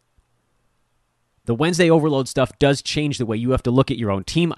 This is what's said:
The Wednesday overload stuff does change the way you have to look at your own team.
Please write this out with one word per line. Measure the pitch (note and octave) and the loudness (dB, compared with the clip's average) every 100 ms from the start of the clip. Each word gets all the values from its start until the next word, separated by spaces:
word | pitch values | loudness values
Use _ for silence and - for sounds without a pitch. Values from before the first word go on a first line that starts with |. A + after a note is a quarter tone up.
| _ _ _ _ _ _ _ _ _ _ _ _ _ _ - | _ _ _ _ _ _ _ _ _ _ _ _ _ _ -6
The | |
Wednesday | A#2 D#3+ F3 E3+ | -2 0 2 4
overload | E3 D#3 C#3 B2+ | 4 2 -2 -2
stuff | - B2+ - | -2 -2 2
does | C#3+ C#3+ | 2 2
change | - D3+ D3 C3+ | -4 -4 -4 -4
the | |
way | A2+ A2 | -4 -4
you | A#2+ | -2
have | B2 | -2
to | B2 | 2
look | B2 - | 2 2
at | A#2 | -2
your | A2 | -2
own | G2 | -4
team. | - D#3+ E3+ | -2 0 0